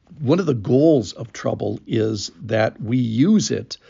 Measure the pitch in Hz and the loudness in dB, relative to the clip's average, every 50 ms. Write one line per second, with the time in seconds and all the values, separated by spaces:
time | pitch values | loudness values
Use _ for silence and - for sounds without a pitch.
0 | _ - - 147 147 120 165 190 185 151 131 110 95 120 123 135 156 165 156 127 | _ -20 -14 -6 -2 0 0 2 2 0 -2 -2 0 0 2 4 6 6 4 4
1 | 98 - - - 123 113 - - - 113 113 107 107 104 104 - - - - 113 | 0 -2 -8 -12 -14 -14 -12 -8 -6 -6 -4 -4 -4 -6 -6 -8 -6 -4 -2 0
2 | 110 110 113 104 - - - - - 107 113 110 110 - - - - 107 127 131 | 0 0 -2 -4 -8 -10 -14 -14 -6 -2 0 0 0 0 -2 -6 -6 -2 -2 0
3 | 123 113 110 117 151 208 220 196 - - 113 - - - - - _ | 0 0 2 2 4 4 4 4 2 0 -2 -6 -6 -8 -14 -18 _